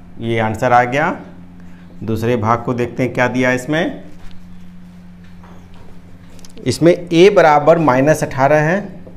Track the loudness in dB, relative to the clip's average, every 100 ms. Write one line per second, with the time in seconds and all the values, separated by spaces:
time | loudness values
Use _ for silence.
0 | -18 -10 -4 -2 -2 -2 2 4 4 0
1 | -2 -4 -12 -20 -20 -20 -20 -20 -20 -12
2 | -6 -4 0 0 0 0 0 -4 -4 -4
3 | -4 -2 -2 0 0 0 -2 -4 -4 -6
4 | -14 -14 -12 -12 -14 -16 -16 -18 -20 -20
5 | -20 -20 -20 -20 -20 -20 -20 -18 -18 -18
6 | -18 -20 -20 -18 -18 -8 -6 2 2 2
7 | 0 6 6 6 6 4 4 4 4 2
8 | 2 2 0 0 2 4 2 -2 -4 -14
9 | -18